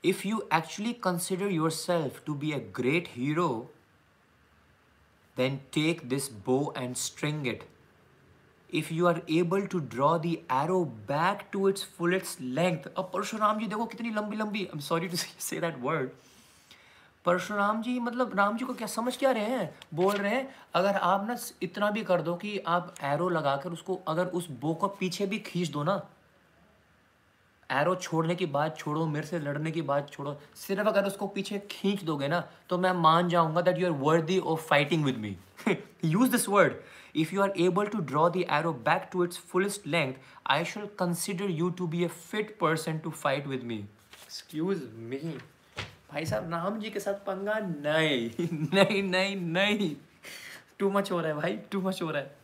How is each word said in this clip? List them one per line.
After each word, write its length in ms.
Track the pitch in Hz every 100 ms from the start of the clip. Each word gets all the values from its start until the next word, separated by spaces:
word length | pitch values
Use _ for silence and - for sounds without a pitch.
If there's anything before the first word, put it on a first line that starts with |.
| 170
"If 120 | 190
you 120 | 196
actually 600 | 165 - 160 160 - 220 240 185
consider 420 | 175 175 185 202 170
yourself 520 | 160 156 - 170 139 - -
to 100 | 143
be 140 | 151
a 260 | 143 104 98
great 240 | 123 160 175 123
hero, 300 | 135 151 180 113 120 - _ _ _ _ _ _ _ _ _ _ _ _ _ _ _ -
then 180 | 127 135 - -
take 260 | 160 165 123
this 180 | 139 - 110 98
bow 280 | 131 139 -
and 140 | 123 127
string 480 | - - 151 151
it। 160 | 135 - - - _ _ _ _ _ _ _ _ _ 156
If 100 | 151
you 120 | 165
are 180 | 175 170 - 160
able 240 | 175 196 202
to 140 | 185
draw 380 | 131 113 143 165
the 160 | 165 165
arrow 500 | - 127 156 185 160 110 104
back 260 | 143 175 202
to 220 | - 202
its 200 | 196 196
fullest 640 | - - 175 156 - -
length।" 460 | 127 131 180 165 - -
अब 140 | 185
parshuram 460 | 185 202 226 214 214
जी 80 | 220
देखो 180 | 214 226
kitni 240 | - 233
lambi 260 | 214 208 208
lambi, 340 | 214 208 190 151
I'm 100 | 143
sorry 260 | 165 180
to 140 | 175 -
<laughs> 140 | -
say 200 | - -
that 240 | 170 135
word, 240 | 123 160 131 - - - - - _ - - - - _ -
परशुराम 560 | 180 180 208 202 220
जी 180 | 226 247
मतलब 360 | 240 233 247 185
राम 220 | 202 220
जी 80 | 254
को 80 |
क्या 140 | 254 220
समझ 300 | - 240 247
क्या 140 | 269
रहे 120 | 226
हैं, 320 | 208 254 165 - -
बोल 220 | 156 185 202
रहे 200 | 196 240
हैं, 200 | 262 - -
"अगर 220 | 165 190 196
आप 320 | 180 196 208
ना 100 | 233 - -
इतना 300 | 175 202 208
भी 120 | 214
कर 180 | 202 180
दो 140 | 156 175
कि 240 | 208 202
आप 360 | - 175 175 -
एरो 260 | 139 147 180
लगाकर 420 | 165 143 139 143
उसको 300 | 165 - 180 -
अगर 180 | 160 180
उस 240 | 180 170
बो 240 | 123 147
को 140 | 160 196
पीछे 380 | 196 185 170 196
भी 140 | 214
खींच 280 | - 175 175
दो 160 | 143
ना, 260 | 147 196 - - _ _ _ _ _ _ _ _ _ _ _ _ _ _ _
एरो 240 | 135 156 180
छोड़ने 400 | - 160 165 175
की 100 | 175
बात 320 | 139 156 156
छोड़ो, 300 | - 151 160
मेरे 200 | 147 147
से 120 | 175
लड़ने 320 | 147 147 156
की 100 | 160
बात 280 | 143 143 143
छोड़ो, 320 | - 143 143 - -
सिर्फ 320 | - 196 208
अगर 180 | 202 -
उसको 220 | - 196
पीछे 400 | 196 190 202 -
खींच 320 | - 196 202
दोगे 240 | 160 147 139
ना, 220 | 170 160 - _
तो 80 | 180
मैं 140 | 180
मान 380 | 180 160 165 180
जाऊंगा 320 | 175 160 160
that 160 | 175 180
you 120 | 180
are 120 | 147
worthy 400 | 139 165 156 185
of 160 | 156 160 -
fighting 320 | 147 147 165 143
with 140 | 117
me।" 140 | 107 95 - - - 185 - - 165
<laughs> 100 | 175
Use 140 | 254
this 200 | 240 -
word। 220 | 202 160 - - - - 151
"If 100 | 160
you 60 | 196
are 300 | 196 196 175
able 260 | 180 208 214
to 60 |
draw 340 | 147 143 165 175
the 140 | 175
arrow 340 | 147 160 127
back 280 | 113 175 -
to 160 | 180 175
its 100 | 180
fullest 500 | - 180 196 196 156
length, 280 | 165 135 131 - - -
I 120 | 139 170
shall 160 | 208 202 -
consider 600 | 180 170 - 185 202 160
you 100 | 175 180
to 100 | 175
be 160 | 170 175
a 260 | - - 214
fit 100 | 214 -
person 360 | 160 160 160 156 160
to 60 | 151 147
fight 220 | 139 143
with 180 | 131 120
me।" 160 | 110 104 - _ - -
Excuse 500 | - - 151 175 190 123 113 117
me, 280 | 135 160 135 - _ _ - - - _
भाई 140 | 147 160
साहब, 260 | 214 170
राम 280 | 170 180 220
जी 100 | 214
के 100 | 208
साथ 140 | 196
पंगा 460 | 202 - 190 202 214
नहीं, 880 | 202 151 143 156 156 135 117 - 170
<laughs> 60 |
नहीं, 500 | 160 151 190 190 196
नहीं, 320 | 196 185 190 196
नहीं, 600 | 175 170 202 208 190 143 - - - - - - - _
too 140 | 196 196
much 160 | 196
हो 100 | 175
रहा 60 | 160
है 140 | 151
भाई, 160 | 175 208
too 280 | - 202 185
much 160 | 190
हो 100 | 165
रहा 100 | 147
है। 140 | 135 -